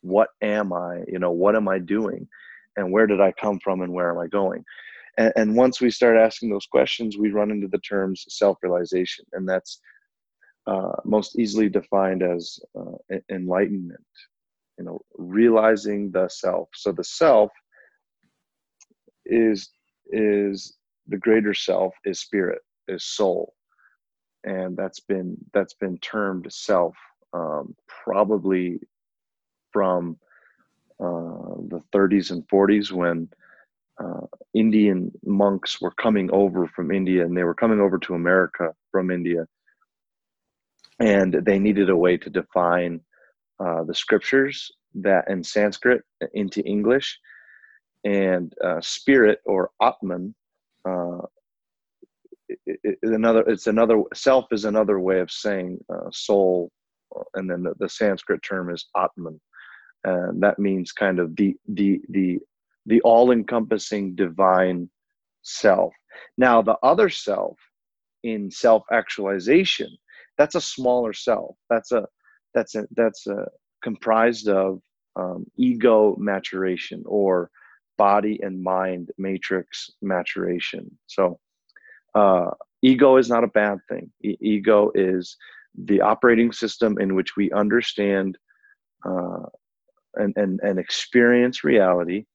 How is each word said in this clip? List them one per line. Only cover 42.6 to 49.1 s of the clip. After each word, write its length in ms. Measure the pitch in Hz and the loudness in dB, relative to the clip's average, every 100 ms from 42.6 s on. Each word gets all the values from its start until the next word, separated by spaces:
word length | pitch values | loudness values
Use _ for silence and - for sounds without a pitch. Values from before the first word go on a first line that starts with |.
| 87 87 87 85 _ _ _ _ _ _ | 2 2 0 -6 _ _ _ _ _ _
uh, 260 | 92 82 | -6 -4
the 100 | 80 | -4
scriptures 760 | 87 - 107 - 135 135 143 - _ _ | -6 0 0 2 0 0 -4 -16 _ _
that 340 | - 98 95 - | -6 0 2 2
in 140 | 98 | -6
Sanskrit 600 | 82 - 104 98 123 123 - _ - | -4 0 0 0 0 0 -2 _ -10
into 280 | - 98 104 | -6 -6 -4
English. 560 | - 104 104 131 - - _ - _ - _ _ _ _ | -4 -2 2 0 0 -12 _ -20 _ -20 _ _ _ _
And, 500 | 104 101 95 92 85 - | -4 0 0 0 -4 -6
uh, 160 | 90 82 | -4 -4
spirit 600 | - - - | -6 -8 2